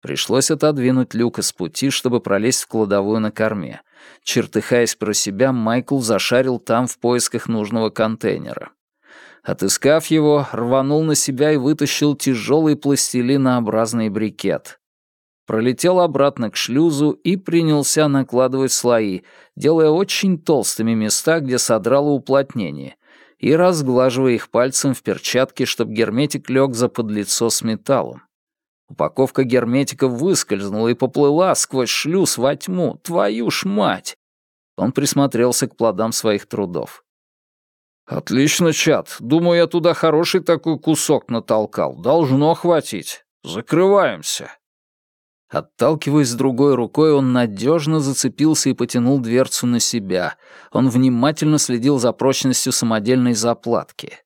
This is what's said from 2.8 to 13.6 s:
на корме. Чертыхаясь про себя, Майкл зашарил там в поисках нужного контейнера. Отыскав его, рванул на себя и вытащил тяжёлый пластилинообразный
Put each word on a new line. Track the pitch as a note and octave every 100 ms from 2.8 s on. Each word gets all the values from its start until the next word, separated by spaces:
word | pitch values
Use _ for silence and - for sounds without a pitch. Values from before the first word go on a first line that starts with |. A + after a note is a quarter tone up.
| G#2 G2+ G2+ A2
на | G#2+
корме. | - A2 G#2 C#2+ A#1+ _ _ - -
Чертыхаясь | - - D3+ A2 - B2 A#2 -
про | G#2
себя, | G2+ - G2 C3
Майкл | B2+ A2 B2 B2 C#3
зашарил | A2+ G2+ - B2 C3 A#2+
там | - A#2 B2
в | -
поисках | A#2+ B2 - A#2 -
нужного | A2+ G#2 A2+ A2
контейнера. | - A2 A2 A2 F#2 - - - _ _ _ _ - - _ -
Отыскав | - G2 - C#3 D#3 D#3
его, | D#3+ D3+ D3 C3+
рванул | A2 A#2+ C3+ C3+ D3+
на | D#3+
себя | D3 - C3 D3+
и | D3+
вытащил | B2+ D3+ D3 - D3 C#3+
тяжёлый | - B2 G2+ D3 D#3 C#3+
пластилинообразный | C#3 C#3 - B2 B2 C#3 C3 B2